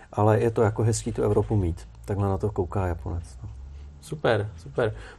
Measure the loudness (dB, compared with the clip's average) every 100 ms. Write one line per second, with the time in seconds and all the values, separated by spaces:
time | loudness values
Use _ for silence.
0 | -8 2 4 6 4 4 2 4 2 2
1 | -2 0 2 4 4 2 2 -2 -8 -12
2 | -4 0 0 2 0 0 -2 0 0 -2
3 | -4 -6 -6 -12 -14 -12 -14 -14 -16 -16
4 | -10 -2 2 2 0 -8 -8 0 0 -2
5 | -12